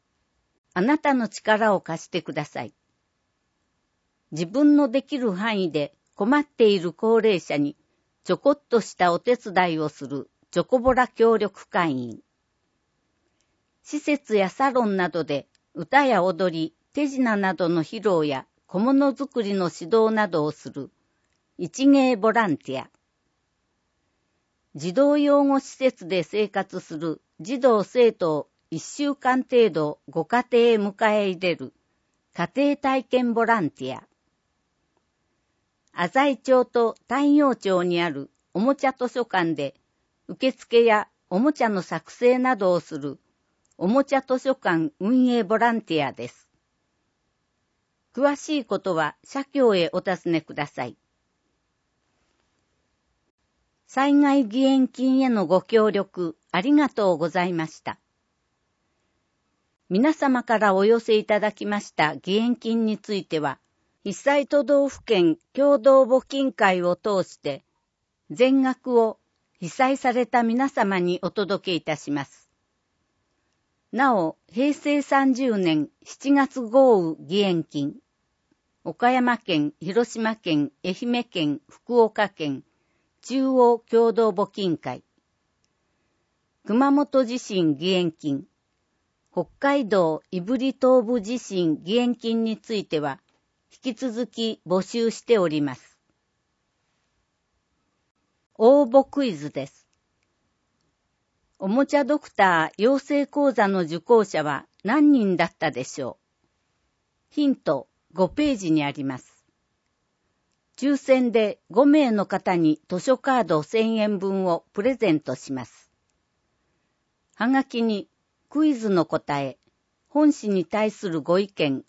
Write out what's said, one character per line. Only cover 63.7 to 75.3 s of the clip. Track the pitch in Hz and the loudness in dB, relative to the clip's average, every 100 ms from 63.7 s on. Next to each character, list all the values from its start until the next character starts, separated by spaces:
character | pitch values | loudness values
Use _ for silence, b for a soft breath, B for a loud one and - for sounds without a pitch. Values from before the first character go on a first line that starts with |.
| _ _ _ | _ _ _
被 | 202 | -10
災 | - 269 285 277 | -4 0 0 2
都 | 294 | 0
道 | 262 285 277 | 2 2 0
府 | - | -4
県 | - 202 170 156 _ | -2 2 2 0 _
共 | - 285 285 | 0 2 4
同 | 247 269 | 6 6
募 | 240 254 - | 4 2 -2
金 | 277 269 | -4 -4
会 | - 202 185 | 0 2 2
を | 175 175 | 0 -2
通 | 220 196 | -2 -4
し | - - | -4 -8
て、 | 147 135 - _ _ _ _ _ _ | -10 -10 -12 _ _ _ _ _ _
全 | 151 254 269 | 0 2 2
額 | 262 254 254 240 | 0 -4 -2 0
を | 226 - _ _ _ _ | 0 -2 _ _ _ _
被 | 170 | -14
災 | - 262 269 | -2 0 0
さ | - | -2
れ | 240 240 | -2 0
た | 247 | 0
皆 | 233 233 277 | 0 0 -2
様 | - 202 185 | -2 -2 0
に | 175 180 | -2 -2
お | 180 | -4
届 | 214 196 196 - | -6 -4 -4 -4
け | |
い | 165 | -6
た | 156 | -4
し | 151 - | -8 -8
ま | 143 | -10
す。 | 139 _ _ _ _ _ _ _ _ _ _ _ _ _ _ _ _ | -10 _ _ _ _ _ _ _ _ _ _ _ _ _ _ _ _
な | 220 269 214 | -2 0 2
お、 | 160 - _ | 0 -4 _
平 | 202 285 | -4 -2
成 | 277 294 294 | -2 -2 -2
三 | 269 277 269 | 0 0 2